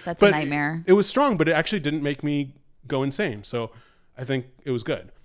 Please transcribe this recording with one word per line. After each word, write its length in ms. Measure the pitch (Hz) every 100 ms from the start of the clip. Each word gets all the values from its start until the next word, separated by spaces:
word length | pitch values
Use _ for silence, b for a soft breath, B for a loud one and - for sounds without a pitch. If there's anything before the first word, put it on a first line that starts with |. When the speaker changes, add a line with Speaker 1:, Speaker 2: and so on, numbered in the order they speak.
Speaker 1:
That's 180 | 175 170
a 40 | 202
Speaker 2:
But 60 |
Speaker 1:
nightmare. 520 | 151 143 147 147 165 170
Speaker 2:
it 80 |
was 140 | 196 196
strong, 300 | 262 285 185
but 100 | 156
it 60 |
actually 260 | 156 165 208
didn't 240 | 143 151
make 180 | 143 143
me 340 | 147 147 135 - _ _ 135
go 160 | 135
insane. 440 | 139 - 196 104 98
So 260 | 120 113 b b b b -
I 80 | 127
think 220 | 135 123 - 143
it 60 |
was 120 | 123
good. 300 | - 113 - -